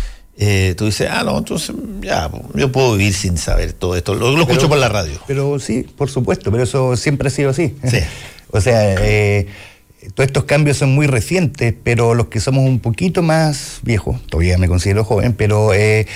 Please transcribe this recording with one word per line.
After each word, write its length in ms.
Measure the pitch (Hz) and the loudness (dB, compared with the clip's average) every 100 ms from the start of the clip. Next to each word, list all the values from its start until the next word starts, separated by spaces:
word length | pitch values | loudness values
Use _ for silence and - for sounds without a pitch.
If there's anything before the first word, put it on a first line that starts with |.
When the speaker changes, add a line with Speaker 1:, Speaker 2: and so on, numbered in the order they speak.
| - - - - | 0 -10 -20 -2
Speaker 1:
eh, 380 | 104 98 95 85 | 0 2 2 0
tú 80 | 107 | -2
dices, 240 | - - | 0 -2
"Ah, 120 | - | -2
no, 140 | - - | -2 -4
entonces 360 | - 160 - - - 196 | -4 -6 -6 -8 -10 -10
ya, 280 | - - 78 - - | -4 -4 -4 -8 -8
yo 180 | - 139 | -2 0
puedo 240 | 123 127 101 | 2 2 2
vivir 180 | 107 | 0
sin 240 | 92 90 82 | 0 -2 -2
saber 360 | - - 82 | 0 0 0
todo 220 | - 90 90 | -4 -2 -2
esto". 180 | 101 | -2
Lo, 180 | 98 117 | -2 0
lo 100 | 151 | 2
escucho 180 | 165 160 | 2 2
Speaker 2:
Pero 100 | 135 | 4
Speaker 1:
por 80 | 147 | 2
la 120 | 120 | 2
radio. 300 | 101 80 73 - | 0 -4 -8 -6
Speaker 2:
pero 320 | 139 139 143 | -4 -2 -4
sí, 260 | - 117 - - | -4 -4 -6 -6
por 120 | 135 | -4
supuesto, 420 | 131 117 139 - | -2 -2 -2 -2
pero 120 | 117 | 0
eso 320 | 123 139 127 123 | 0 0 0 0
siempre 320 | - 143 139 | -2 -2 -2
ha 20 | |
sido 180 | 143 139 | 0 0
así. 260 | 135 160 - | 0 -2 -2
Speaker 1:
Sí. 140 | 123 110 | -2 -2
Speaker 2:
<laughs> 40 | 76 - - - - | -2 -8 -18 -20 -4
O 100 | 104 | 0
sea, 340 | 95 113 104 95 | 2 4 4 2
eh, 440 | 104 107 104 101 98 - - - _ _ - | 2 2 2 2 -2 -10 -20 -20 _ _ -8
todos 140 | - 135 | -2 0
estos 180 | 143 - | 0 0
cambios 320 | 147 147 131 | 2 2 2
son 180 | 135 139 | 2 2
muy 120 | 147 | 2
recientes, 680 | 123 - 185 147 - 117 - | 0 0 0 0 0 -2 -2
pero 300 | 120 113 117 | -2 2 2
los 140 | 120 117 | 2 0
que 120 | 110 | -2
somos 240 | 131 135 | 0 2
un 160 | 131 123 | 2 2
poquito 420 | 117 107 180 180 | 0 0 0 2
más 580 | 165 160 156 139 - - | 2 2 2 -2 -8 -8
viejos, 400 | - 87 - - - | -2 -2 -2 -6 -4
todavía 300 | 80 87 90 | 0 2 2
me 120 | 87 | 2
considero 340 | 87 98 101 | 2 2 0
joven, 300 | 107 107 123 | 2 2 0
pero, 400 | 101 104 107 107 | 0 2 2 4
eh, 340 | 98 107 107 104 | 4 4 2 0